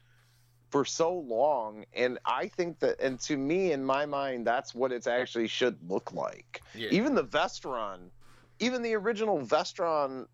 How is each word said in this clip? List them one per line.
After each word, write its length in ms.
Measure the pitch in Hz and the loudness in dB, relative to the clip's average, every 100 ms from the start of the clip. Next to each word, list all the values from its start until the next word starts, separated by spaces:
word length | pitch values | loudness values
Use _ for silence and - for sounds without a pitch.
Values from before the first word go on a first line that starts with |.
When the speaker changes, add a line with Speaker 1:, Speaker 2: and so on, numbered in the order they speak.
| _ - _ _ _ _ _ | _ -20 _ _ _ _ _
Speaker 1:
for 160 | 143 131 | 0 2
so 280 | - 165 | 2 2
long, 720 | 180 139 113 147 139 110 107 - | 0 -2 2 4 2 -2 -8 -8
and 240 | - 127 120 - | 0 0 0 -2
I 220 | 123 185 | -2 -2
think 320 | - 170 156 | -2 -4 0
that, 200 | 131 - | 0 2
and 180 | 135 127 | 0 -2
to 140 | - 147 | -2 -2
me, 340 | 135 175 190 | 2 2 2
in 100 | 143 135 | 2 2
my 200 | 135 147 | 0 0
mind, 420 | 139 139 127 113 | -2 -2 -2 0
that's 260 | 123 135 | 0 0
what 180 | 120 131 | -2 0
it 120 | 123 123 | 0 0
actually 420 | 120 123 117 113 | 0 0 0 -2
should 280 | - 127 107 85 | 2 0 0 -4
look 260 | 98 - | -4 -4
like. 480 | 82 60 - - - - | -6 -6 -6 -16 -18 -14
Speaker 2:
Yeah. 160 | - 113 | -8 0
Speaker 1:
Even 220 | - 262 | 2 4
the 120 | 240 135 | 2 2
Vestron, 840 | 147 180 - 160 123 104 92 90 - - - - - | 2 0 -2 -6 -4 -4 -8 -14 -20 -20 -20 -18 -2
even 220 | 240 254 | 0 0
the 120 | 233 220 | 0 0
original 440 | 196 214 220 180 | 0 0 2 0
Vestron, 840 | 123 156 175 - 170 156 139 131 - | 2 2 2 -2 0 2 0 -4 -8